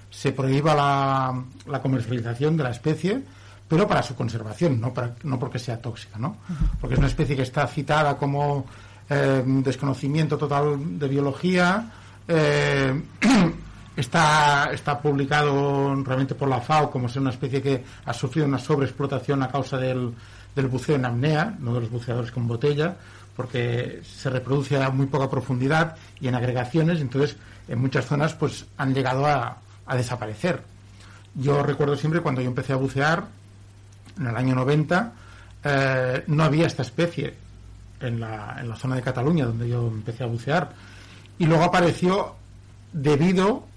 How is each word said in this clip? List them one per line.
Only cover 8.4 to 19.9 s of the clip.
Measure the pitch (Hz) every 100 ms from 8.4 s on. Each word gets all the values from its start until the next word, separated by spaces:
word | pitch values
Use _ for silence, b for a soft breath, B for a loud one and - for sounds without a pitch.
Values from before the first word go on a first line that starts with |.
| 147 143 135 B B B B
eh, | 143 139 135
desconocimiento | 127 135 131 - 139 117 139 156 156 147
total | 147 143 147 139 165 175
de | 139
biología, | 139 139 - 180 180 180 202 226 B B B -
eh, | 165 147 147 147 139 135 139 - -
<clears throat> | 214 226 165 - - - - -
está, | - 170 151 151 147 143 147
está | 143 151 143
publicado | 151 139 139 151 147 139 143 139 139 139
realmente | 131 131 135
por | - 139
la | 123
fao | - 156 143
como | 135 120
ser | 135
una | 135
especie | 117 135 135
que | 139 131 B B
ha | -
sufrido | - 135 160 143
una | 131
sobreexplotación | - 143 123 - 135 139 - 139
a | 127
causa | 139 131 131
del, | 131